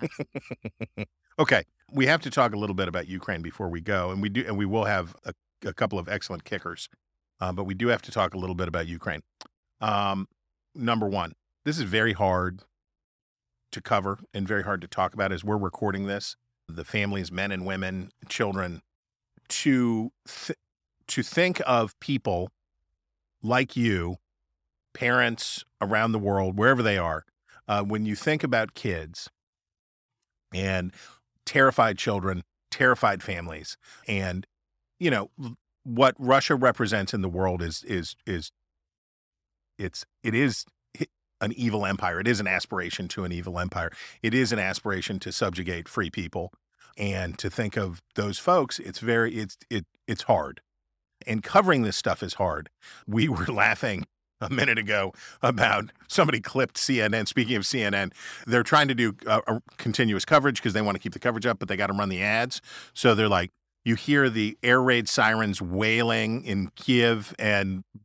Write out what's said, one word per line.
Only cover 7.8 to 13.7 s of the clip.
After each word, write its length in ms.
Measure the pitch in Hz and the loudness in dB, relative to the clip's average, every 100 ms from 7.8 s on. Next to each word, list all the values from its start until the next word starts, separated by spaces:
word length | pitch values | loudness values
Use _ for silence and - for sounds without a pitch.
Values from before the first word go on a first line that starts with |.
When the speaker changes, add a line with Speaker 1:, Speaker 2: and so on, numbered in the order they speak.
| 120 | 0
Speaker 2:
have 140 | 110 | 0
to 100 | - | 0
talk 220 | 110 92 | 0 0
a 40 | 95 | -2
little 180 | 92 87 | -4 -4
bit 120 | 87 | -4
about 200 | 85 82 | -4 -6
Ukraine. 340 | 85 - 78 - - - _ _ _ | -8 -8 -8 -10 -20 -20 _ _ _
Um, 480 | 107 104 101 98 95 _ _ _ _ 151 | 0 0 0 -2 -6 _ _ _ _ -4
number 320 | 120 117 104 | -2 0 0
one, 260 | 98 85 - _ _ | -2 -4 -10 _ _
this 140 | 147 156 | -6 -4
is 60 | |
very 300 | 101 107 113 | 0 2 2
hard 500 | 92 95 90 90 92 - _ _ _ _ _ _ _ _ _ _ | 2 2 2 0 -6 -16 _ _ _ _ _ _ _ _ _ _